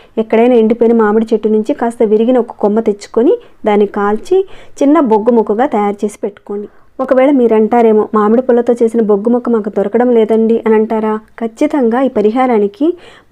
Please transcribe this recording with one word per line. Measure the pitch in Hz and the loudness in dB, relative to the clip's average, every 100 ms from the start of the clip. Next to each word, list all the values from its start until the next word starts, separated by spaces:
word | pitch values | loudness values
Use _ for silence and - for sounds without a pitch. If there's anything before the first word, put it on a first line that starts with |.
| - - | -10 -8
ఎక్కడైనా | 220 226 240 | -2 0 2
ఎండిపోయిన | 247 220 233 226 | 2 2 2 2
మామిడి | 233 214 220 220 | 2 2 0 0
చెట్టు | 214 214 | -2 0
నుంచి | 214 214 | -2 -2
కాస్త | 285 233 233 | -4 -6 -2
విరిగిన | 214 214 226 254 | 0 2 2 0
ఒక | 233 | -2
కొమ్మ | - 208 214 | -4 -2 0
తెచ్చుకొని, | 226 202 - - 277 466 - - 214 | -2 -4 -6 -2 0 0 -4 -8 -2
దాన్ని | 208 403 | 0 0
కాల్చి | 415 202 214 - 370 392 - - - | -2 -4 -4 -2 -2 -2 -10 -20 -2
చిన్న | 277 320 | 0 2
బొగ్గు | 262 214 226 | 2 0 2
ముక్కగా | 233 226 214 285 | 0 0 -2 -2
తయారు | 220 208 208 | -2 -4 -4
చేసి | 208 - | -8 -8
పెట్టుకోండి. | 214 208 - 208 208 - - - | -10 -12 -12 -12 -12 -18 -18 -10
ఒకవేళ | 262 262 269 | 0 2 4
మీరు | 277 233 | 2 2
అంటారేమో, | 220 214 240 233 214 214 | 2 2 2 4 2 0
"మామిడి | 214 214 233 | 0 2 0
పుల్లతో | 247 240 240 233 | 2 0 0 0
చేసిన | 226 233 | 0 0
బొగ్గు | 214 208 220 | 0 0 0
ముక్క | 240 247 | -2 0
మాకు | 226 208 | -2 -2
దొరకడం | 202 196 226 247 | -4 -2 0 2
లేదండి" | 233 220 226 226 226 220 | 2 2 2 2 0 0
అని | |
అంటారా? | 220 220 220 220 214 | 0 0 -2 -4 -6
ఖచ్చితంగా | - - 226 226 - 285 226 233 | -10 -10 -10 -4 -2 0 0 0
ఈ | 269 | -2
పరిహారానికి | 220 208 240 262 226 202 - 311 359 - - _ | 0 0 0 0 0 -2 -2 -4 -4 -10 -20 _